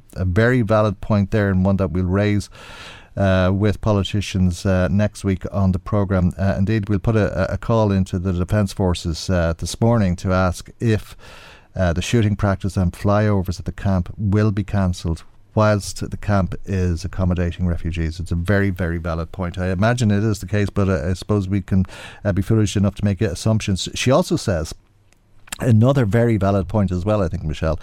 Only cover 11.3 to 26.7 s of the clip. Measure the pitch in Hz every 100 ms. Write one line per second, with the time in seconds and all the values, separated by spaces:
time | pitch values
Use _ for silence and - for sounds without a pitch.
11.3 | - - - - - 90 82 - 120 104
12.3 | 104 104 95 98 - 87 - 104 104 107
13.3 | 101 87 87 - - 104 95 87 - 104
14.3 | 107 110 101 95 104 92 90 87 80 -
15.3 | - - 110 107 104 - - - - -
16.3 | 101 87 - - 95 90 82 - - 92
17.3 | 90 87 85 90 85 82 85 80 78 82
18.3 | 85 87 101 98 90 85 85 85 82 80
19.3 | - 87 87 92 92 110 123 110 101 110
20.3 | 101 92 107 98 - 95 92 80 92 -
21.3 | 104 92 98 - 95 90 - - - 101
22.3 | 98 95 110 104 104 101 - 101 95 107
23.3 | 85 110 110 - 92 - - 123 147 180
24.3 | 165 - 85 80 - _ _ _ _ _
25.3 | - - - 110 107 123 139 110 117 117
26.3 | 110 98 101 -